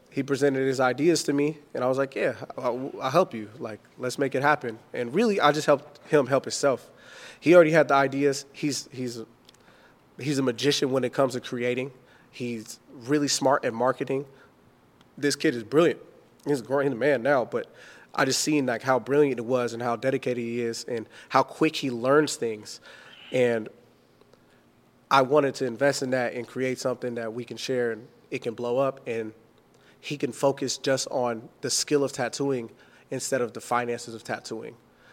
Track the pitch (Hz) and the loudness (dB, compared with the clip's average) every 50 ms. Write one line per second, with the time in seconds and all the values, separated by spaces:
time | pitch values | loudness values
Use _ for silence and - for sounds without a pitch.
0 | _ _ - 139 135 139 139 120 139 143 135 131 135 135 131 123 131 127 123 127 | _ _ -8 -6 -4 -2 0 2 2 2 2 2 0 0 2 2 2 2 2 2
1 | 143 175 165 147 - - 143 143 143 151 156 - - - - - 123 127 131 135 | 2 2 2 2 0 0 0 2 0 0 -2 -6 -12 -10 -6 -2 0 0 0 0
2 | 139 135 - - - 151 117 101 123 - - - 117 123 117 127 131 - - 98 | -2 -2 -2 -2 -2 -2 -2 -4 -10 -14 -12 -6 -4 -4 -4 -4 -6 -8 -8 -6
3 | - 131 131 170 185 - - 113 107 101 107 - 120 110 110 - - _ _ - | -4 2 2 2 2 2 -2 -8 -10 -12 -12 -12 -10 -10 -10 -14 -16 _ _ -8
4 | 127 127 - - 143 131 - 143 139 147 151 143 - 120 110 113 - _ - 123 | -6 -6 -2 -2 -2 0 0 2 4 4 4 2 0 -6 -10 -10 -14 _ -8 -6
5 | 123 117 127 185 240 226 202 196 147 147 147 156 147 - 147 135 - - - - | -6 -2 0 2 2 2 2 4 4 4 4 4 4 4 4 4 2 -6 -20 -20
6 | - - 156 147 135 123 139 131 - 120 - - - 143 127 113 - - - - | -2 2 4 4 4 4 2 0 0 -2 -4 0 0 0 0 0 -6 -14 -20 -20
7 | - - - - - - - - - 143 170 180 170 156 160 160 147 131 143 139 | -20 -20 -20 -20 -20 -20 -20 -2 4 8 10 10 10 10 8 6 6 6 4 4
8 | 139 135 131 139 143 143 135 135 - - - - - 147 127 - - - - 123 | 4 2 0 0 0 0 0 -2 -6 -12 -8 -4 -4 -4 -4 -4 -8 -10 -10 -8
9 | 127 123 117 120 113 - _ _ _ - _ _ _ - - - - - _ _ | -8 -8 -8 -10 -14 -16 _ _ _ -20 _ _ _ -20 -20 -20 -20 -20 _ _
10 | _ _ _ - 127 147 147 135 135 127 117 110 127 143 143 - 156 131 127 135 | _ _ _ -8 -4 -2 0 0 0 0 -2 2 2 2 2 2 0 0 0 0
11 | 127 123 - - 139 131 123 123 - - 131 123 120 123 123 123 127 143 139 - | -2 0 0 0 0 0 0 -6 -8 -8 -6 -4 -2 -2 -2 -2 -4 -6 -10 -16
12 | _ _ - - _ _ - - 127 120 120 113 107 - - - _ - - 143 | _ _ -20 -20 _ _ -12 -8 -8 -6 -6 -8 -10 -14 -18 -20 _ -20 -20 -16
13 | 113 120 147 151 147 135 - - 139 135 143 - - 131 113 113 123 131 127 - | -2 0 0 2 2 0 0 2 2 2 2 2 0 -2 -2 0 0 0 0 0
14 | 143 - 139 135 143 - - - - - _ _ _ _ _ _ _ _ _ _ | -4 -4 -4 -4 -6 -8 -16 -20 -20 -20 _ _ _ _ _ _ _ _ _ _
15 | - _ _ - 131 143 139 - - 160 131 117 110 104 - 151 175 156 110 - | -20 _ _ -4 -2 -2 0 0 0 0 0 -2 -4 2 4 4 4 4 2 0
16 | - - - - - _ _ _ - 139 147 131 107 - 135 143 135 143 127 107 | -8 -18 -20 -20 -20 _ _ _ -4 -2 -2 -2 -2 -2 -2 0 0 -2 -2 0
17 | 123 147 143 123 113 135 147 131 - - - 117 - - - - - - - - | 0 2 2 2 2 2 2 2 0 0 -4 -6 -6 -8 -14 -20 -20 -20 -20 -20
18 | - - - - - 135 127 - - 151 156 147 135 123 117 110 - 131 131 123 | -20 -8 -2 0 0 0 0 0 0 0 0 2 2 0 -2 -2 0 2 2 2
19 | 107 - 139 147 151 139 127 113 117 113 131 123 120 117 110 117 120 120 117 110 | 2 2 4 4 4 4 2 -2 -2 -2 0 0 0 -2 -4 -4 -4 -4 -4 -2
20 | 120 135 135 131 - 131 123 120 117 117 117 120 120 117 113 - - - 123 113 | -2 -2 -2 -2 -2 -2 -4 -2 -4 -4 -4 -4 -4 -4 -6 -8 -8 -6 -6 -6
21 | 107 - - - - - - 131 131 - - - - - - - - 135 120 117 | -6 -10 -14 -20 -8 2 2 2 2 2 0 0 0 0 0 -2 -4 -4 -4 -2
22 | 117 131 139 151 156 139 - - 120 117 110 107 104 - - - - - - - | 2 4 4 4 4 2 -2 -4 -4 -6 -6 -8 -12 -16 -18 -18 -20 -20 -20 -20
23 | - - - - - - - 131 123 120 117 113 107 110 - - _ _ _ _ | -20 -20 -20 -20 -12 -4 0 2 2 2 2 0 -4 -6 -12 -20 _ _ _ _
24 | _ _ _ _ _ _ - _ _ _ _ _ _ _ _ _ _ _ _ _ | _ _ _ _ _ _ -20 _ _ _ _ _ _ _ _ _ _ _ _ _
25 | _ _ - 139 135 123 143 151 143 135 123 - 135 127 117 107 135 143 135 - | _ _ 4 4 4 6 4 4 4 2 0 -2 -4 -4 -2 0 2 2 2 0
26 | 139 127 131 131 123 117 - 123 117 - - 123 131 131 127 - - 131 123 - | -2 -2 0 -2 -2 -2 -4 -8 -10 -8 -6 -4 -4 -4 -4 -4 -4 -4 -4 -4
27 | - 123 117 117 117 113 110 123 120 - 120 113 - - 131 123 120 117 113 107 | -6 -6 -6 -6 -6 -6 -8 -8 -10 -10 -12 -10 -6 -4 -2 -2 0 -2 -4 -6
28 | 120 - - _ _ _ - 127 - 123 110 107 120 120 120 131 139 135 131 - | -10 -18 -20 _ _ _ -10 -6 -6 -6 -6 -6 -4 -2 0 0 0 0 -2 -6
29 | - 131 117 113 113 107 110 - _ _ _ _ _ _ _ _ _ - _ _ | -8 -6 -6 -6 -6 -8 -10 -16 _ _ _ _ _ _ _ _ _ -20 _ _
30 | - - 147 143 - 127 120 - - 139 135 - 139 127 - - - 139 135 131 | -12 -10 -6 -4 -4 -4 -2 0 2 2 2 0 -2 -4 -4 -4 0 0 0 0
31 | - - - 135 123 120 117 113 120 - - _ - 127 - - - - 147 143 | -2 -4 -4 -2 -2 -2 -2 -4 -8 -14 -14 _ -6 -4 -2 -4 0 0 0 0
32 | 139 127 - - 127 117 - - 143 139 135 123 113 113 - - - - - - | 0 0 -2 -4 -4 -4 -4 -4 -2 -2 -2 -2 -4 -8 -14 -20 -20 -20 -20 -20
33 | _ _ 135 131 - - 135 131 123 113 - 113 - - 123 120 123 120 120 117 | _ _ -8 -8 -4 -2 -2 -2 -2 -4 -6 -10 -4 -2 -2 0 0 -2 -4 -6
34 | - - 113 110 - - 113 107 - - 113 110 117 117 117 - _ _ _ _ | -8 -12 -14 -12 -8 -8 -8 -8 -8 -10 -10 -10 -10 -12 -16 -18 _ _ _ _
35 | _ - | _ -20